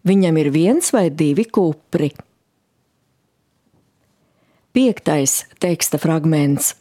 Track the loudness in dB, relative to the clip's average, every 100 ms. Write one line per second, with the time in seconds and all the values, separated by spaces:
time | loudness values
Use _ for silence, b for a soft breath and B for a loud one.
0 | 2 2 4 2 2 2 2 2 2 0
1 | 0 0 0 0 0 0 0 -2 _ -2
2 | -2 -6 _ _ _ _ _ _ _ _
3 | _ _ _ _ _ _ _ _ _ _
4 | _ _ _ _ _ _ _ -4 -4 -2
5 | -4 -2 -2 -4 -10 _ -4 -4 -4 -2
6 | -2 0 0 0 0 0 -4 -8